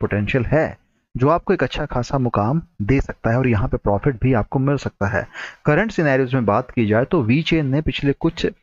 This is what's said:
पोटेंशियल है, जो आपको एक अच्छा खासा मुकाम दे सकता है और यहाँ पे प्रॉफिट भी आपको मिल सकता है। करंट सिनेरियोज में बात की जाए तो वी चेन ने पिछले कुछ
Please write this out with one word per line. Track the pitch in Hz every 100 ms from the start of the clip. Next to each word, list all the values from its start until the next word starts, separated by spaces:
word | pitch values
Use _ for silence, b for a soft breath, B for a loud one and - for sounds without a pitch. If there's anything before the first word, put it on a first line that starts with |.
पोटेंशियल | 107 104 101 135
है, | 113 151 127 - _ _ _ 120
जो | 139
आपको | 165 -
एक | 180
अच्छा | 127 - 147
खासा | 123 120 135
मुकाम | 123 101 107 165 - -
दे | 104 135
सकता | - - 113
है | 120
और | 131
यहाँ | 104 131
पे | 127
प्रॉफिट | 104 101 147 117
भी | 131
आपको | 120 - -
मिल | 135 139
सकता | - - 98
है। | - - B B B
करंट | - 156 220
सिनेरियोज | - 151 131 127
में | 135 101
बात | 107 -
की | - 104
जाए | 107
तो | 135 175
वी | 110 139
चेन | 156 160 139
ने | 143
पिछले | 156 - 143
कुछ | 135 165 - - -